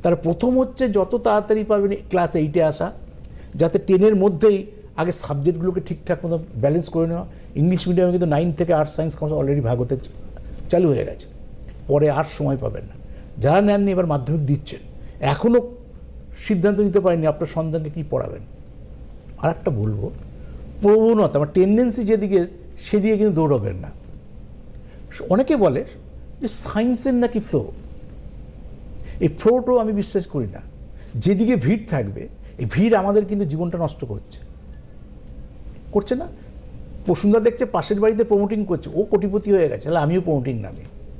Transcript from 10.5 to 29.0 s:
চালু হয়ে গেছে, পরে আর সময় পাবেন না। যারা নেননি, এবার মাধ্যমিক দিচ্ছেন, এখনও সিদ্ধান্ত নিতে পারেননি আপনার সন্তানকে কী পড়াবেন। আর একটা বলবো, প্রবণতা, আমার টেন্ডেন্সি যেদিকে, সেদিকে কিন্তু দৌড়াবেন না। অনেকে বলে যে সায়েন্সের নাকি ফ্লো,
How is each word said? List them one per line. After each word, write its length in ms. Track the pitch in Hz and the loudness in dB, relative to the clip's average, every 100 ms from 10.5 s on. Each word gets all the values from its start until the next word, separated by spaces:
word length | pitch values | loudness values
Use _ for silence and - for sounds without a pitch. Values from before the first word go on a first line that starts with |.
| - - | -12 0
চালু 200 | 175 175 | 4 4
হয়ে 160 | 135 | 2
গেছে, 220 | - - - - - - - - - | -2 -8 -14 -16 -16 -14 -16 -12 0
পরে 240 | 143 147 | 4 4
আর 140 | 139 | 4
সময় 320 | 151 - 143 135 | -2 -2 -2 -2
পাবেন 280 | 123 98 | -4 -6
না। 100 | 104 - - - - - | -10 -14 -14 -14 -14 -2
যারা 220 | 123 175 | 4 4
নেননি, 320 | 208 202 202 | 4 4 2
এবার 140 | 185 170 | 2 2
মাধ্যমিক 400 | 143 123 156 139 | 0 0 0 2
দিচ্ছেন, 340 | 143 - - - - - - | 0 -2 -12 -14 -14 -14 -4
এখনও 500 | 139 139 233 240 240 - - - - - - - | -2 0 4 4 2 -6 -18 -18 -18 -16 -16 -10
সিদ্ধান্ত 420 | - 202 190 202 | -2 2 4 4
নিতে 200 | 208 190 | 4 4
পারেননি 260 | 185 170 156 | 4 4 2
আপনার 200 | 151 170 | 0 -2
সন্তানকে 440 | - 160 160 156 | -4 -2 -2 -4
কী 140 | 156 147 | -6 -4
পড়াবেন। 320 | 131 - - - - - - - - - - - - | -4 -4 -8 -14 -16 -18 -18 -16 -16 -16 -16 -16 -4
আর 120 | 147 | -2
একটা 200 | 170 - | 0 -2
বলবো, 400 | 117 110 104 - - - - - - - - | -2 -2 -2 -6 -10 -14 -16 -14 -14 -14 0
প্রবণতা, 560 | 202 214 220 226 - 185 | 6 6 6 6 4 2
আমার 140 | 147 | 2
টেন্ডেন্সি 520 | 185 190 214 247 226 | 4 4 4 4 0
যেদিকে, 420 | 208 214 196 190 175 - - - | 2 2 4 2 2 -4 -16 -14
সেদিকে 380 | - 208 202 214 | -2 2 4 4
কিন্তু 180 | 214 | 4
দৌড়াবেন 420 | 160 156 135 101 92 | 4 4 2 0 -6
না। 140 | - - - - - - - - - - - - - - - | -10 -14 -16 -18 -16 -18 -16 -16 -16 -16 -16 -16 -16 -12 -2
অনেকে 260 | 190 269 294 | 0 2 4
বলে 280 | 185 131 254 - - - - - | 4 2 -4 -10 -18 -18 -16 -8
যে 80 | 269 | -4
সায়েন্সের 640 | - - 208 233 240 269 | -4 -2 0 0 0 0
নাকি 260 | 247 240 226 | 2 2 0
ফ্লো, 320 | - 151 - - - - - - - - - - - - - - | -2 -2 -2 -8 -14 -16 -16 -16 -16 -16 -16 -16 -16 -16 -14 -12